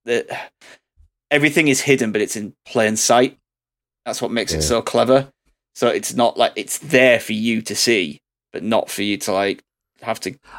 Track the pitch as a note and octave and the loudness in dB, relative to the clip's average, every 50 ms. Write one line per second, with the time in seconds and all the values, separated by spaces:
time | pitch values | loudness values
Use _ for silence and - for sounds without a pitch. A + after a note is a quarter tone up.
0 | _ A2+ A#2 A#2 - - - - - - _ _ - - - - _ _ _ _ | _ -4 -2 -2 -2 -4 -10 -12 -12 -14 _ _ -20 -20 -20 -20 _ _ _ _
1 | _ _ _ _ _ _ D3 D3 D3 D#3 D3 F3 D#3+ D3 C3+ C3 - - C#3 C3 | _ _ _ _ _ _ 0 2 2 2 2 2 2 2 2 0 2 2 2 2
2 | B2 A2 G#2 A2 G#2+ F#2 - A2+ G#2+ G2 - _ _ - - B2 A2+ G#2+ A2 G#2+ | 2 0 0 -2 -2 -2 -4 -8 -8 -10 -14 _ _ -4 0 0 2 2 0 0
3 | - - A#2+ A#2+ B2+ C3+ - _ _ _ _ _ _ _ _ _ _ _ _ _ | 2 2 4 4 4 2 0 _ _ _ _ _ _ _ _ _ _ _ _ _
4 | _ A#2+ A#2 - B2 - - A#2 A2 - E2 D#2 D#3 - A#2+ A2+ A2 - - A#2 | _ -10 -8 -6 -6 -4 -4 -4 -4 -4 -4 -2 0 0 0 0 0 0 0 2
5 | A#2 A#2 C3 C#3 C3+ - _ _ _ _ _ _ _ _ _ - - A#2+ E2+ F#2+ | 4 4 4 4 2 0 _ _ _ _ _ _ _ _ _ -2 0 0 0 0
6 | G#2+ - - G#2+ A#2+ A#2 - - A#2+ - - G#2+ G2 - - - - D3 - B2+ | -2 -4 -2 0 0 0 2 2 0 0 0 -4 -8 -8 -10 -10 -4 0 2 4
7 | B2+ C3 A#2+ A2+ - - A2 G#2+ A2 A#2 A2+ A2 - - G#2 - - - A#2+ G#2 | 6 6 4 2 0 -4 -6 -4 -2 -2 -2 -2 -4 -6 -4 -2 0 2 2 2
8 | F2+ D2+ D2 - _ _ _ _ _ _ - F2+ D#2+ G#2 A2+ G#2 - - - - | 0 -2 -6 -12 _ _ _ _ _ _ -14 -10 -4 0 0 0 0 -2 -6 -6
9 | G2+ G#2 G#2 F#2+ - - G2+ F#2+ G2+ G2+ F#2+ - _ _ _ _ _ _ _ _ | -4 -4 -4 -4 -4 -4 -2 0 0 -2 -4 -6 _ _ _ _ _ _ _ _
10 | - - A2+ - - F#2+ C3 - _ - - | -8 -8 -8 -6 -6 -10 -10 -12 _ -20 -12